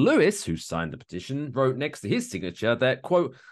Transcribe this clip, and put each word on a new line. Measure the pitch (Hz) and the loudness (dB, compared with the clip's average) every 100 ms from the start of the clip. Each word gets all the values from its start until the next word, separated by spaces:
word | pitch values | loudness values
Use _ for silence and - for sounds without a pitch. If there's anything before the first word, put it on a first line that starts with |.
Lewis, | 180 294 165 208 - | 6 6 4 2 -4
who | 80 | -6
signed | - 82 82 | -4 -6 -6
the | 71 | -8
petition, | - 87 - 139 147 | -12 -12 -6 -6 -4
wrote | 131 131 127 | 0 0 0
next | 151 - | -6 -6
to | 101 | -2
his | 240 240 | -2 -2
signature | 90 90 - 110 117 | -6 -8 -2 0 2
that, | 127 - | 2 0
quote, | - 175 143 - - | 2 2 2 -6 -20